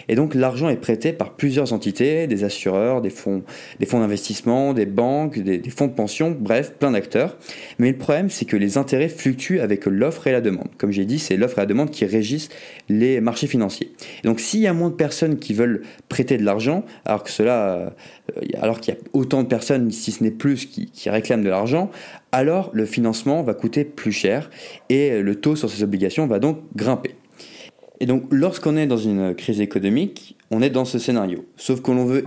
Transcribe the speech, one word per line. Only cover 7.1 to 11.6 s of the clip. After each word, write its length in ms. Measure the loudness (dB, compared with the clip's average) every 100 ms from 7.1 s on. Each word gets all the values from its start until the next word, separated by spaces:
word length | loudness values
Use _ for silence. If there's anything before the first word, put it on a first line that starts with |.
| 0 0 -4 -16 -18 -10 0
Mais 120 | 2
le 60 | 2
problème, 320 | 0 2 0
c'est 160 | -2
que 120 | -2 0
les 180 | 2 0
intérêts 320 | 0 0 0
fluctuent 520 | -2 -2 -2 -2 0
avec 260 | 0 0 0
l'offre 400 | 2 2 0 0
et 60 |
la 80 | 2
demande. 260 | 2 -2 -6 -4
Comme 140 | -2
j'ai 140 | 0
dit, 160 | 0 -2
c'est 160 | 0 2
l'offre 220 | 2
et 40 | 2